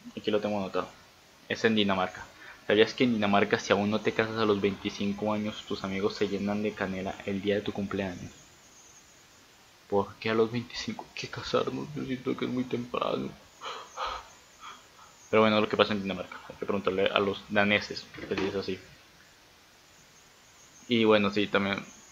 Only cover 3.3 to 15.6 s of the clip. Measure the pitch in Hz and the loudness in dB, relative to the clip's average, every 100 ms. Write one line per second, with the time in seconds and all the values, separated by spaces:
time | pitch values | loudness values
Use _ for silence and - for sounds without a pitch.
3.3 | 101 104 117 - 98 101 107 131 - 110 | 4 4 0 2 2 4 0 0 0 -2
4.3 | 110 110 101 101 95 101 - 101 101 107 | 0 2 4 2 0 -6 -2 -4 -2 -2
5.3 | 107 107 - - 101 98 98 104 - 101 | -2 -4 -6 -8 -6 -4 -2 -2 0 -2
6.3 | 98 101 104 107 - 98 95 95 - - | 0 -2 0 -2 -2 -4 -4 -6 -6 -4
7.3 | 98 98 101 104 104 101 98 95 92 95 | -2 0 0 0 -4 -4 -4 -4 -6 -12
8.3 | - - - - - - - - - - | -16 -20 -20 -20 -20 -20 -20 -20 -20 -20
9.3 | - - - - - - 101 98 - 110 | -20 -20 -20 -20 -20 -2 0 0 -4 -2
10.3 | 113 113 120 117 - - 110 - - - | 2 2 0 -6 -8 -8 -8 -12 -14 -12
11.3 | - - 123 - 131 139 147 131 127 135 | -10 -2 0 0 -4 -8 -8 -6 -4 -4
12.3 | 127 123 123 127 120 120 - - - - | -4 -2 -2 -2 -4 -4 -2 0 -2 -4
13.3 | - - - - - - - - - - | -10 -20 -16 -12 -12 -14 -8 -6 -6 -12
14.3 | - - - - - - - - - - | -20 -20 -20 -18 -18 -20 -20 -20 -20 2
15.3 | 110 110 107 | 4 6 4